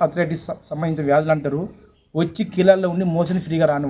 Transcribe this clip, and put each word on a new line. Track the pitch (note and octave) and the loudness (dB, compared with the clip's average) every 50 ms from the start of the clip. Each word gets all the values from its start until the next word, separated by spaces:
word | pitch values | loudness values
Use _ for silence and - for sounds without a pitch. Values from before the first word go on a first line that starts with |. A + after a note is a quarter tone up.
| E3+ | 0
ఆర్థరైటిస్ | D#3 - F3 E3+ D#3 E3 E3 - - | 0 0 -2 -2 -2 -2 -6 -8 -10
స-, | - - - - | -12 -12 -10 -12
సంబంధించిన | D3+ D3+ E3 E3 D#3+ D#3 D3 C#3 | -8 -4 -4 -4 -2 -2 0 2
వ్యాధులు | C#3 D3+ D#3 D#3+ D#3 | 2 2 2 2 0
అంటారు, | D3+ C#3+ C#3+ C3+ D#3 E3 - - - - _ _ _ _ _ - | 0 0 -4 -4 -4 -6 -8 -12 -18 -20 _ _ _ _ _ -2
వచ్చి | D#3 E3+ E3 - - G#3 - | -2 -2 -2 -2 -6 -6 -4
కీళ్ళల్లో | - F3+ F3+ F#3+ F#3+ F#3+ F#3 F3+ | -2 4 6 6 6 6 2 -2
ఉండి | E3+ F3+ F#3+ F3 D#3+ | -2 0 0 0 0
మోషన్ | E3+ E3+ D3 F#3 F#3 - D#3+ | 0 0 0 -2 -4 -2 -2
ఫ్రీగా | E3 D#3+ D#3+ D3+ | 0 2 2 2
రాని | C#3+ C#3+ D3 C3+ | 2 0 -2 -2